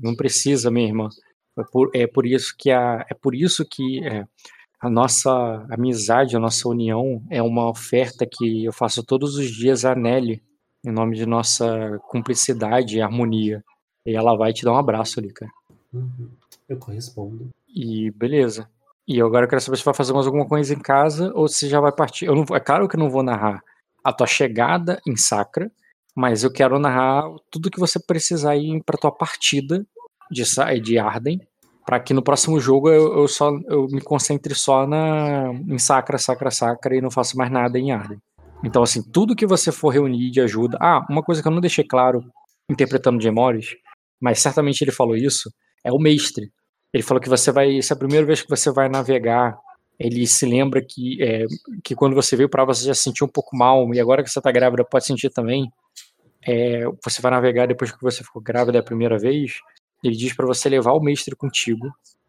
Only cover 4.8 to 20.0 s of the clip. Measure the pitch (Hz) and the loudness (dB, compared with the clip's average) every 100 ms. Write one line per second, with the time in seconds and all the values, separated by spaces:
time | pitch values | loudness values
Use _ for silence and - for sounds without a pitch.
4.8 | 127 117 120 - 135 127 117 110 120 113 | -2 2 2 2 0 0 -2 -6 -8 -4
5.8 | 127 113 101 120 131 120 113 - 123 120 | -2 -2 0 2 2 0 -2 -2 -2 -2
6.8 | 113 113 131 113 135 143 117 117 117 113 | -2 -2 -2 -6 -6 -2 0 0 -2 -4
7.8 | - 123 120 - 123 - 117 110 113 - | -2 0 0 -2 -6 -4 -2 -2 -4 -2
8.8 | 117 - - 131 143 143 131 113 127 123 | -2 -2 -2 -2 -2 -4 -6 -2 0 2
9.8 | 127 127 117 131 120 110 - _ _ _ | 0 0 0 0 -2 -6 -12 _ _ _
10.8 | 123 110 113 110 113 117 113 - 117 110 | -6 -2 -2 -2 -2 -2 0 -2 -2 -2
11.8 | 107 104 - 120 113 120 - 117 107 123 | -6 -8 -8 -6 -4 -2 -2 -2 0 0
12.8 | 131 110 107 120 117 110 107 107 - _ | 0 -2 -2 0 0 0 -2 -4 -10 _
13.8 | _ _ 117 110 117 110 113 113 120 127 | _ _ -4 0 2 4 2 0 2 2
14.8 | 135 110 110 - 104 - 113 - _ _ | 2 -2 -4 -8 -10 -12 -18 -20 _ _
15.8 | _ 123 127 123 120 - _ - - 127 | _ -12 -10 -12 -16 -20 _ -20 -14 -14
16.8 | - 104 - 107 101 113 127 - _ 214 | -12 -12 -12 -12 -12 -12 -16 -18 _ -10
17.8 | 117 110 110 104 123 147 120 110 110 _ | -6 -4 -6 -4 0 2 2 -2 -12 _
18.8 | _ _ - 120 113 123 123 131 131 131 | _ _ -2 2 4 4 4 2 0 -2
19.8 | 147 139 | 0 0